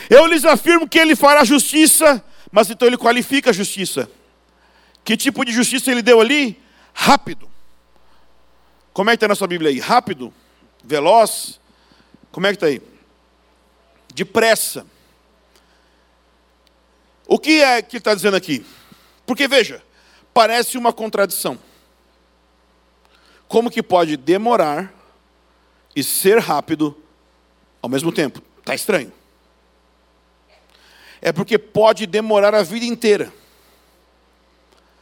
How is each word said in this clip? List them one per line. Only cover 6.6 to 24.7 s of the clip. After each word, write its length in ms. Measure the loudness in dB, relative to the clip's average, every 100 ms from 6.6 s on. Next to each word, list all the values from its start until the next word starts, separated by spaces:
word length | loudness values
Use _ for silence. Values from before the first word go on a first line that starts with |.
| _ _ _
Rápido. 580 | -2 2 2 0 -14 -16 -18 -20 _ _ _ _ _ _ _ _ _ _ _ _
Como 160 | -4 -2
é 60 |
que 60 | 0
tá 60 | 0
na 80 |
sua 120 | -2 -4
Bíblia 220 | -4 -2
aí? 100 | -2
Rápido? 520 | 0 0 -2 -8 -14 -18 _ _ _ _
Veloz? 760 | -8 -2 2 4 2 -2 -14 -18 _ _ _ _ _ _ _
Como 160 | -6 -4
é 60 |
que 60 | -2
tá 80 | -2
aí? 160 | -4 -10 _ _ _ _ _ _ _ _ _ _ _ _
Depressa. 720 | -12 -4 0 2 0 -4 -12 -18 _ _ _ _ _ _ _ _ _ _ _ _ _ _ _ _ _ _ _ _ _ _ _ -2
O 120 | -2
que 240 | 2 2
é 180 | 4 2
que 160 | -4 -6
ele 60 |
tá 120 | -4
dizendo 220 | -2 0 -2
aqui? 300 | -4 -8 -10 -20 _ _ _ _
Porque, 240 | -8 -4 0
veja, 340 | 0 0 -4 _ _ _ _ _
parece 420 | 0 2 0 -4 -4
uma 160 | -4
contradição. 680 | -4 -4 -2 -2 -4 -8 -10 _ _ _ _ _ _ _ _ _ _ _ _ _ _ _ _ _ _ -4
Como 220 | -2 -2
que 120 | -4
pode 360 | 0 0 0 -2
demorar 760 | -2 0 0 0 0